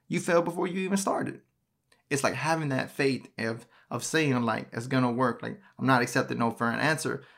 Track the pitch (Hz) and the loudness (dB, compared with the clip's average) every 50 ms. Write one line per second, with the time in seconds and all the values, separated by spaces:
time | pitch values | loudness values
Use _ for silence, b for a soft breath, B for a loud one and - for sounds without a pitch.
0 | _ - - - - - 175 170 170 175 165 180 180 185 170 190 190 185 202 196 | _ -4 -4 -2 0 4 4 4 4 2 -2 -2 -4 -2 -2 -2 -2 2 2 2
1 | - - - - - - - - _ _ _ _ _ _ _ _ _ _ b b | 2 2 0 -2 -2 -6 -8 -10 _ _ _ _ _ _ _ _ _ _ b b
2 | b - 151 135 - 117 - 127 131 156 165 160 156 143 135 127 - - - - | b -4 -2 0 0 0 0 0 0 0 0 0 0 -2 -2 -2 -2 -4 -2 0
3 | 143 135 127 - - - - - 113 113 113 120 - b b b b b - 127 | 0 2 2 0 -6 -10 -8 -6 -4 -4 -4 -6 -10 b b b b b -8 -6
4 | - - - 160 156 143 127 127 120 113 110 110 - - - 117 117 131 135 131 | -4 0 0 2 4 4 2 2 2 0 0 -2 -4 -6 -8 -8 -6 -2 0 2
5 | 127 123 117 120 131 123 117 - - 113 107 - b b b - - 127 135 123 | 2 2 2 2 0 0 0 -2 -6 -10 -10 -10 b b b -2 2 4 4 4
6 | 120 123 - 135 127 - - 120 120 113 110 - 120 117 113 113 117 147 156 151 | 4 2 2 0 0 0 0 0 0 -2 0 0 -2 0 0 0 0 0 0 0
7 | - 127 120 - B B B | -2 -4 -4 -4 B B B